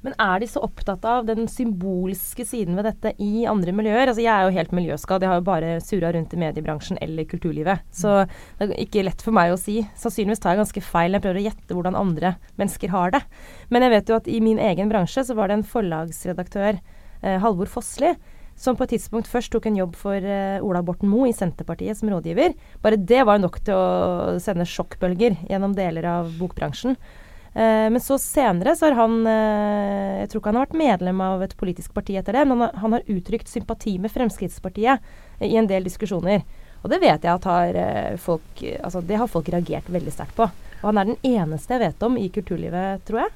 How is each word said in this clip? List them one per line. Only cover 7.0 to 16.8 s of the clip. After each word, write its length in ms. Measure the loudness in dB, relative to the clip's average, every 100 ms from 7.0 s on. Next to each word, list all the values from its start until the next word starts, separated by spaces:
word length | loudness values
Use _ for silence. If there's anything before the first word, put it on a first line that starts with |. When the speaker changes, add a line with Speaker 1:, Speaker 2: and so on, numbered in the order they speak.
| -4
Speaker 1:
eller 180 | -6 -6
kulturlivet. 540 | -4 -4 -2 0 -2 -4
Så 320 | -4 2 4 2
Speaker 2:
Mm. 60 | -4 -16 -6
Speaker 1:
det 120 | -4
er 100 | -2
ikke 220 | -2 0 0
lett 160 | -2
for 100 | 2
meg 220 | 4 4
å 60 | 2
si. 260 | -2 -2 -4 -6
Sannsynligvis 460 | -6 -2 -2 0
tar 140 | 2 2
jeg 80 | 0
ganske 160 | -2
feil. 300 | -2 0 2
Jeg 80 | 2
prøver 160 | 0 -2
å 80 | -4
gjette 300 | -6 -6 -4
hvordan 180 | -2 0
andre 400 | 0 2 0 -2 -10 -4
mennesker 320 | -4 -2 -2
har 220 | 0 2
det. 100 | 0 -2 -18 -20 -20 0
Men 140 | 4
jeg 80 | 6
vet 180 | 6 4
jo 60 | 0
at 120 | 2
i 120 | 2
min 180 | 4 4
egen 320 | 2 2 2
bransje 320 | 2 0 -2
så 120 | -2 0
var 140 | 2
det 100 | 0
en 100 | 0
forlagsredaktør, 1120 | -2 -2 -2 -6 -8 -6 -6 -6 -2 0 -2